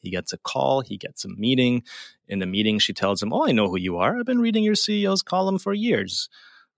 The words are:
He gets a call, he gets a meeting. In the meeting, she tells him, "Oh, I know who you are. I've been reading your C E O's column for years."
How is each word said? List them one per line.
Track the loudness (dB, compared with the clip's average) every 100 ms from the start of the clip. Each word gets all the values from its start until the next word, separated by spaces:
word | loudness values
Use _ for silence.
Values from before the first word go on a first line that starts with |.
He | -6
gets | -6 -6
a | -10
call, | -6 0 2 2
he | 0 -10
gets | -10 -12
a | -12
meeting. | -2 2 4 4 2 -2 -20 -20 _ -8
In | -4
the | -2
meeting, | 0 0 2
she | 0
tells | 0 0 0
him, | 0
"Oh, | 0 2
I |
know | 2 2
who | 0
you | -2 0
are. | 0 0
I've | -2
been | 0
reading | 2 2
your | 2
C | 2 0 0
E | 0
O's | 0
column | 0 0 0 0
for | -2
years." | -2 0 0 0 -6 -8 -14 -20 -20 _